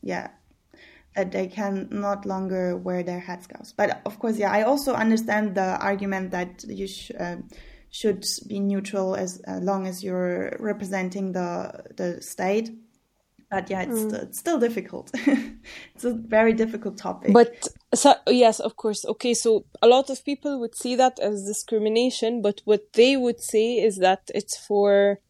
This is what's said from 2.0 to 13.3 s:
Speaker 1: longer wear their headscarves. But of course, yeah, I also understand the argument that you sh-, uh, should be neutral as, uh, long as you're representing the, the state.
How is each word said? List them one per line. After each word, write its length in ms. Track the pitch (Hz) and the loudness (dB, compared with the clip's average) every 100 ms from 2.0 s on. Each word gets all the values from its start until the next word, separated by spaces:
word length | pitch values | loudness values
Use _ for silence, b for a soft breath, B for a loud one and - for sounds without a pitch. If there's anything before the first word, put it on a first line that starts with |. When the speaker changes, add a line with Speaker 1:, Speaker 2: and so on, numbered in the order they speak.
| 202 202 202 | -4 -4 -4
Speaker 1:
longer 500 | 190 190 185 180 180 | -6 -4 -2 -2 -4
wear 260 | 180 180 | -4 -6
their 180 | 175 180 | -6 -8
headscarves. 520 | 180 180 - - - | -10 -14 -14 -20 -16
But 280 | - 202 - | -2 -2 -2
of 140 | - 208 | -8 -6
course, 180 | 233 226 | -4 0
yeah, 160 | 196 | 0
I 100 | 202 | 2
also 300 | 220 285 277 | 2 0 0
understand 640 | 247 220 226 226 208 214 | 0 2 2 2 -2 0
the 240 | 185 190 185 | -2 -2 -2
argument 520 | - 202 196 190 185 | -2 -2 -2 -4 -4
that 320 | 185 180 - 220 | -6 -6 -10 -14
you 180 | 196 196 | -10 -10
sh-, 240 | - - - | -10 -14 -8
uh, 180 | 175 175 - b b b b | -8 -8 -14 b b b b
should 340 | - 220 139 - - - | -4 -2 -2 -4 -8 -8
be 100 | 202 | -4
neutral 540 | 196 196 196 202 190 | -2 -2 -4 -4 -2
as, 260 | 196 190 180 - | -2 -4 -8 -10
uh, 140 | 185 | -4
long 240 | 180 196 190 | -2 -2 -4
as 160 | 185 | -8
you're 540 | 190 185 180 175 190 - | -6 -2 -2 -2 -4 -6
representing 720 | 220 208 190 190 185 190 190 | -6 -4 -4 -4 -4 -4 -4
the, 520 | 180 175 175 185 - - - | -4 -4 -6 -8 -12 -18 -6
the 240 | 180 170 | -6 -6
state. 500 | - - 185 208 226 - _ _ _ _ _ | -12 -6 0 0 -2 -10 _ _ _ _ _